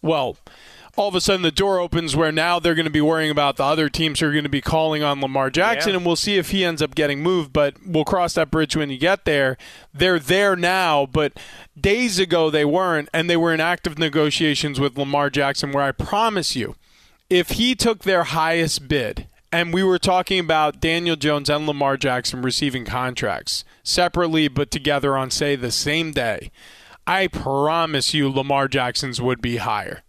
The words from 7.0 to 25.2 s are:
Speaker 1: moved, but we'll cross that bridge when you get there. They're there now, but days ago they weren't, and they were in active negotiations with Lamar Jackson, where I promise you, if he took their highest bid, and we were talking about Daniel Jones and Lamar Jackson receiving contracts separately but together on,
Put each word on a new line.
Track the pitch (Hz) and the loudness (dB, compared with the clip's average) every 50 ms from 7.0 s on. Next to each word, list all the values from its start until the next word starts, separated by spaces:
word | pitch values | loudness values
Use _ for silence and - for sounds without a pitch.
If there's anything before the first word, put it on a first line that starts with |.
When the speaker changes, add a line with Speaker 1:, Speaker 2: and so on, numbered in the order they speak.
| 151 143 143 139 147 | 0 0 0 0 0
Speaker 1:
moved, | 170 185 180 160 135 127 | 0 0 0 -2 0 0
but | 151 147 143 139 - - | 2 2 2 0 -6 -12
we'll | 190 170 156 151 | -2 -2 0 0
cross | - - 190 175 170 - | 2 2 0 0 0 0
that | 170 160 139 | 0 -2 0
bridge | - 160 156 147 - | 2 0 0 0 0
when | 160 151 143 | -2 -2 -4
you | 135 127 | -4 0
get | 139 170 196 202 - | 2 2 2 2 0
there. | - 151 143 139 131 131 - - - - - - _ _ | 0 2 2 2 0 0 -4 -10 -20 -20 -20 -20 _ _
They're | 139 156 185 180 170 | 0 2 4 2 2
there | 143 127 175 190 202 202 190 180 | 2 2 2 4 4 4 2 2
now, | 175 175 185 190 185 170 156 143 143 | 2 2 2 2 2 2 2 2 2
but | 135 123 156 151 143 - - - - - - - - _ - | 0 0 0 0 0 -2 -6 -20 -20 -20 -20 -20 -20 _ -4
days | - 190 202 233 254 240 196 175 | 0 0 2 2 0 0 0 0
ago | 190 180 180 175 160 156 | 0 2 2 2 2 2
they | 151 151 147 | 2 2 2
weren't, | 147 147 180 190 180 170 156 147 - - | 2 2 2 0 2 0 -2 -2 -2 -4
and | 165 160 170 | -4 0 2
they | 175 170 | 2 2
were | 165 170 160 | 2 2 2
in | 160 | 2
active | 160 170 175 170 _ 185 156 147 | 0 0 -2 -2 _ -8 -4 -2
negotiations | 165 156 139 156 151 151 143 - 160 156 147 135 - 147 139 131 | -4 0 2 2 2 2 2 0 0 0 0 0 -2 -4 -2 0
with | 135 143 120 139 | -2 -2 -2 -4
Lamar | 139 139 139 143 143 143 | -4 0 0 0 0 2
Jackson, | - 143 143 139 139 - - 143 | 0 0 0 0 0 -2 -4 -4
where | 139 139 139 | -2 0 0
I | 139 131 | 0 -2
promise | - - - - 208 220 226 214 190 156 - - 131 | -4 -6 -2 0 2 2 2 0 0 -4 -4 -4 -4
you, | 110 - - - _ _ _ _ _ _ _ _ _ _ | -6 -6 -8 -14 _ _ _ _ _ _ _ _ _ _
if | 185 180 175 - | 2 2 2 2
he | - - 226 247 254 | 0 0 0 0 2
took | 202 - 240 226 190 - | 2 0 0 0 0 0
their | 190 190 180 165 | 0 2 2 2
highest | - 139 165 160 160 165 170 165 156 - - 147 131 | 0 0 0 0 2 2 2 0 0 -2 -6 -4 -2
bid, | 151 143 120 107 - - - - _ _ _ _ - | -2 0 0 -2 -6 -8 -10 -12 _ _ _ _ -2
and | 170 170 170 165 | -2 0 0 0
we | 185 190 | 0 2
were | 190 185 175 | 2 2 2
talking | - 190 180 180 180 - 196 185 | 2 2 2 2 2 0 -2 -2
about | 175 156 160 156 151 151 143 - | 0 2 2 2 2 2 0 0
Daniel | - 160 165 170 175 170 165 | -2 0 0 0 0 0 -2
Jones | 151 139 151 147 147 143 143 | 0 0 0 0 0 0 0
and | 147 147 151 | -2 0 0
Lamar | 151 147 143 143 139 135 | -2 -2 0 0 0 0
Jackson | 135 - 135 123 127 120 - - 127 | 0 0 -2 -2 -2 -4 -4 -6 -4
receiving | 123 131 120 - 151 143 127 131 120 | -4 -2 -2 0 -2 -2 -2 -4 -8
contracts | 104 - 127 127 127 123 - - 107 90 - - - - - - - - _ _ | -6 -4 -4 -4 -4 -4 -4 -4 -4 -4 -4 -6 -6 -8 -8 -8 -10 -20 _ _
separately | - - - 180 175 - 175 175 170 160 160 156 147 | -4 0 0 0 2 2 0 0 2 2 2 0 0
but | 127 139 147 - | 0 -2 -4 -2
together | - 151 139 151 147 139 143 143 135 | -4 -4 -2 0 0 0 0 0 0
on, | 135 | 0